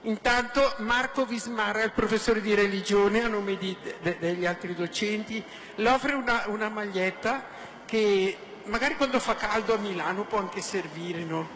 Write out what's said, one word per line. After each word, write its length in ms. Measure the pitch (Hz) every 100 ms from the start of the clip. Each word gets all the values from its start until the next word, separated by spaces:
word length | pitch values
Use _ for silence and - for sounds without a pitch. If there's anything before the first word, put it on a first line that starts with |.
Intanto 720 | 226 214 247 240 247 277 269 240
Marco 460 | 214 247 254 - 247
Vismara, 560 | 233 233 226 208 214
il 100 | 220
professore 500 | - 214 220 - 220
di 120 | 208
religione, 680 | 208 202 196 185 202 202 220
a 60 | 233
nome 280 | 214 196 190
di, 180 | 190 185 - -
de-, 160 | 165 165
degli 260 | 165 180 175
altri 300 | 175 180 175
docenti, 640 | 170 - 208 214 214 214 - - - -
le 140 | 226
offre 240 | 262 269
una, 300 | 277 247 233 208
una 200 | 214 214
maglietta 760 | 214 208 190 190 185 220 269 - - - - -
che 520 | 220 214 196 190 - - - -
magari 300 | 220 277 311
quando 240 | 269 254
fa 160 | - 214
caldo 380 | 214 220 208
a 40 | 220
Milano 480 | 202 180 156 190 208
può 140 | 214
anche 220 | 185 196
servire, 600 | - 196 165 156 175 170
no? 240 | 165 160 160